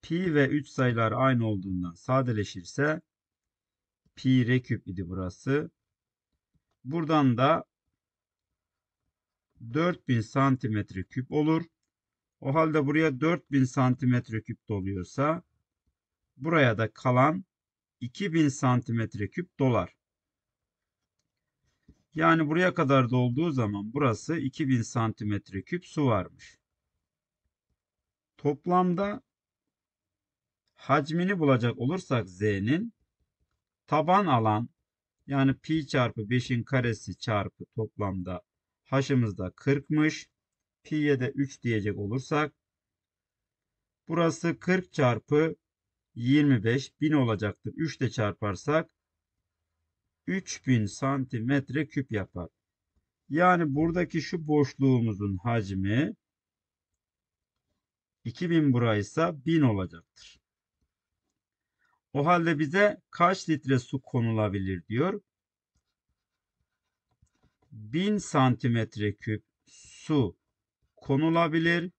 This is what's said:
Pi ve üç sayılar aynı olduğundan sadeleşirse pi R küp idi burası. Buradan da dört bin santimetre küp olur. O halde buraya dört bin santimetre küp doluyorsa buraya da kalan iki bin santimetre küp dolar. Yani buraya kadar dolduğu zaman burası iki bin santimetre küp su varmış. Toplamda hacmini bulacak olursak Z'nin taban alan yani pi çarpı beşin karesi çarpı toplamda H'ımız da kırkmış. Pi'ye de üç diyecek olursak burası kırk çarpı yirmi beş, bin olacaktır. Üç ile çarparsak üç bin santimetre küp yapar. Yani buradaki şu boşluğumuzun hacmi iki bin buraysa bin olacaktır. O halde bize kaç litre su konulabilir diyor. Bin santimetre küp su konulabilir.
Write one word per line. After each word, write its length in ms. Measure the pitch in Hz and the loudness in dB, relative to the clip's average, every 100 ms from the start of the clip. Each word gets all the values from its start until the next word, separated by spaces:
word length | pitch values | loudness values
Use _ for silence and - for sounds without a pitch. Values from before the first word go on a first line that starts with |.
Pi 340 | - 165 185 147 | -4 -2 2 2
ve 120 | 135 | 2
üç 200 | 147 - | 0 -4
sayılar 440 | - 127 117 110 | -2 0 2 0
aynı 360 | 127 131 123 110 | 2 2 2 0
olduğundan 460 | 101 95 92 90 | -2 -4 -6 -6
sadeleşirse 1080 | 85 - 135 127 107 98 98 85 - 147 156 _ _ _ _ _ _ _ _ _ _ _ - | -8 -2 0 0 -2 -4 -8 -12 -2 -2 -2 _ _ _ _ _ _ _ _ _ _ _ -6
pi 320 | 131 131 117 | 2 2 4
R 140 | 127 | 0
küp 260 | 127 113 - | 0 -6 -6
idi 220 | 92 87 | -10 -8
burası. 640 | 95 92 - - 143 165 _ _ _ _ _ _ _ _ _ _ _ | -6 -8 -8 -4 -2 -4 _ _ _ _ _ _ _ _ _ _ _
Buradan 540 | 127 165 151 156 135 117 | -8 -6 0 4 4 4
da 260 | 135 226 - _ _ _ _ _ _ _ _ _ _ _ _ _ _ _ _ _ _ _ 117 | 4 2 -2 _ _ _ _ _ _ _ _ _ _ _ _ _ _ _ _ _ _ _ -6
dört 340 | 135 170 175 - | -2 0 -2 -2
bin 140 | 123 | -2
santimetre 840 | 107 139 135 127 117 107 95 92 | 0 0 2 2 0 -2 -4 -8
küp 280 | 92 - 127 | -8 -8 -4
olur. 340 | 147 151 160 170 _ _ _ _ _ _ _ | 0 2 0 -2 _ _ _ _ _ _ _
O 160 | 135 147 | -2 0
halde 300 | 160 156 139 | 2 2 2
buraya 360 | 151 160 131 | 2 2 2
dört 300 | 156 175 _ | 0 -2 _
bin 120 | 139 | 0
santimetre 760 | 127 - 127 123 127 123 - 110 | 0 2 2 2 2 0 -2 -8
küp 280 | - 107 _ | -8 -14 _
doluyorsa 720 | 104 95 98 87 - 143 170 _ _ _ _ _ _ _ _ _ _ | -4 -4 -6 -8 -2 -2 -2 _ _ _ _ _ _ _ _ _ _
buraya 400 | 143 165 127 107 | -2 2 2 2
da 160 | 110 | -4
kalan 520 | - 127 123 143 180 - _ _ _ _ _ | -2 0 4 4 2 -8 _ _ _ _ _
iki 340 | 123 - 196 | -14 -8 -2
bin 140 | 160 147 | 2 2
santimetre 840 | 131 131 123 120 117 113 - 101 | 2 0 0 0 -4 -4 -6 -8
küp 300 | - 175 _ | -8 -10 _
dolar. 360 | 175 110 87 _ _ _ _ _ _ _ _ _ _ _ _ _ _ _ _ _ _ _ _ - _ | 2 2 -2 _ _ _ _ _ _ _ _ _ _ _ _ _ _ _ _ _ _ _ _ -20 _
Yani 340 | 160 165 165 151 | 0 4 4 2
buraya 260 | 156 180 | 2 2
kadar 360 | - 131 139 123 | 2 4 4 4
dolduğu 420 | 127 123 120 170 | 2 2 0 0
zaman 420 | 131 107 101 104 | 0 -2 -2 -6
burası 440 | 139 139 110 - 165 | -2 0 -2 -4 -4
iki 300 | 131 - 143 | -4 -4 0
bin 140 | 127 | 0
santimetre 800 | 110 123 110 - 104 101 - 95 | 0 -2 -4 -4 -4 -6 -6 -12
küp 240 | - 175 - | -6 -8 -6
su 200 | - 139 | -2 0
varmış. 520 | 104 87 - - _ _ _ _ _ _ _ _ _ _ _ _ _ _ _ _ _ _ _ | 0 -2 -12 -20 _ _ _ _ _ _ _ _ _ _ _ _ _ _ _ _ _ _ _
Toplamda 840 | 143 143 175 180 180 175 202 208 _ _ _ _ _ _ _ _ _ _ _ _ _ _ _ _ | -4 -4 0 2 2 0 -4 -8 _ _ _ _ _ _ _ _ _ _ _ _ _ _ _ _
hacmini 640 | - 151 147 165 185 196 | 0 0 2 -2 -2 0
bulacak 380 | 151 127 120 110 | 2 4 2 -2
olursak 520 | 120 185 - 123 92 | -4 -4 -2 -4 -4
Z'nin 640 | 90 107 101 104 160 233 _ _ _ _ _ _ _ _ _ _ | -4 -2 0 0 -2 -4 _ _ _ _ _ _ _ _ _ _
taban 380 | 151 156 190 190 | -2 2 2 4
alan 440 | 127 110 107 120 _ _ _ _ _ - | 2 2 0 -2 _ _ _ _ _ -6
yani 260 | 139 135 131 | 0 2 0
pi 300 | - 160 139 | -2 -4 -2
çarpı 420 | 139 117 113 104 | -2 -2 -4 -2
beşin 340 | 123 123 120 | -2 0 -4
karesi 540 | 113 131 120 110 - 90 | -2 -2 -2 -4 -8 -10
çarpı 480 | - 107 92 _ - - | -4 -2 -4 _ -12 -8
toplamda 680 | 110 - 98 95 90 90 _ _ _ _ | -8 -6 -6 -6 -8 -10 _ _ _ _
H'ımız 540 | _ 135 139 135 117 90 | _ -2 2 0 0 -4
da 140 | 92 | -10
kırkmış. 760 | - - 143 - 151 151 151 - _ _ _ _ _ | -6 -2 -2 0 0 0 -2 -16 _ _ _ _ _
Pi'ye 360 | - 151 147 135 | -6 -2 0 0
de 100 | 123 | -2
üç 340 | - 139 - | -2 -6 -4
diyecek 340 | 123 110 101 90 | -2 -2 -2 -4
olursak 560 | 101 123 127 147 151 _ _ _ _ _ _ _ _ _ _ _ _ _ _ _ - | -6 -6 -4 -2 -2 _ _ _ _ _ _ _ _ _ _ _ _ _ _ _ -6
burası 520 | 165 165 147 170 151 | 0 0 0 -4 -4
kırk 340 | - 185 185 | 0 -2 -2
çarpı 640 | - 127 110 _ 147 160 - _ _ _ _ _ - | 0 0 0 _ 2 2 -2 _ _ _ _ _ -6
yirmi 480 | 117 147 147 123 | 2 4 4 4
beş, 380 | 110 127 - _ | 2 -2 -4 _
bin 100 | 151 | 0
olacaktır. 640 | 147 120 107 104 - - - | 2 2 0 -4 -6 -12 -6
Üç 220 | 156 - | -6 -4
ile 120 | 123 | -4
çarparsak 800 | - 104 90 104 90 - 151 160 _ _ _ _ _ _ _ _ _ _ _ _ _ - | -2 -4 -2 -6 -6 -2 -2 -2 _ _ _ _ _ _ _ _ _ _ _ _ _ -6
üç 400 | 190 185 - - | -6 -6 -10 0
bin 180 | 123 104 | 0 0
santimetre 1040 | - 135 139 127 123 117 139 135 127 147 | -4 -4 -2 -4 -6 -2 -2 -2 -6 -4
küp 240 | - 131 | -6 -4
yapar. 380 | 107 92 90 85 _ _ _ _ _ _ _ _ | -6 -6 -10 -14 _ _ _ _ _ _ _ _
Yani 460 | 143 180 175 160 139 | 2 4 4 2 0
buradaki 460 | 165 170 170 170 | 0 0 -2 -4
şu 260 | 135 175 151 | -4 -8 0
boşluğumuzun 920 | 151 139 - 135 127 113 98 104 95 | 2 2 2 2 4 2 -2 -4 -4
hacmi 800 | 113 117 98 95 95 113 311 - _ _ _ _ _ _ _ _ _ _ _ _ _ _ _ _ _ _ _ _ | -2 -2 -2 -4 0 0 0 -4 _ _ _ _ _ _ _ _ _ _ _ _ _ _ _ _ _ _ _ _
iki 260 | 113 - 180 | -12 -6 0
bin 240 | 165 147 | 2 4
buraysa 720 | 120 117 104 98 - 165 151 131 | 4 2 0 -2 -2 -2 -2 0
bin 160 | 165 | 4
olacaktır. 800 | 135 98 90 82 _ _ - - _ _ _ _ _ _ _ _ _ _ _ _ _ _ _ _ _ | 4 2 -4 -10 _ _ -20 -20 _ _ _ _ _ _ _ _ _ _ _ _ _ _ _ _ _
O 120 | 139 143 | -2 2
halde 340 | 175 165 147 | 4 4 0
bize 420 | 151 180 208 208 _ | 0 4 4 2 _
kaç 400 | - 175 190 - | 2 2 2 -2
litre 300 | 156 131 131 | -2 0 0
su 220 | - 139 | 0 -10
konulabilir 840 | - 127 117 110 107 98 95 92 - | -4 -2 0 0 0 0 -4 -6 -4
diyor. 340 | 110 175 202 _ _ _ _ _ _ _ _ _ _ _ _ _ _ _ _ _ _ _ _ _ _ _ _ _ | -2 0 -2 _ _ _ _ _ _ _ _ _ _ _ _ _ _ _ _ _ _ _ _ _ _ _ _ _
Bin 460 | 110 107 143 196 208 | -18 -6 -2 0 -2
santimetre 960 | - 151 131 120 127 117 110 - 104 98 | 0 2 4 2 0 0 -2 -4 -6 -4
küp 280 | - 107 _ _ _ | -8 -8 _ _ _
su 680 | - - - - 151 107 - _ _ _ _ _ _ | -20 -20 -20 -2 0 0 -4 _ _ _ _ _ _
konulabilir. 960 | - 139 160 170 170 165 165 170 175 | -2 0 2 2 2 2 0 0 -4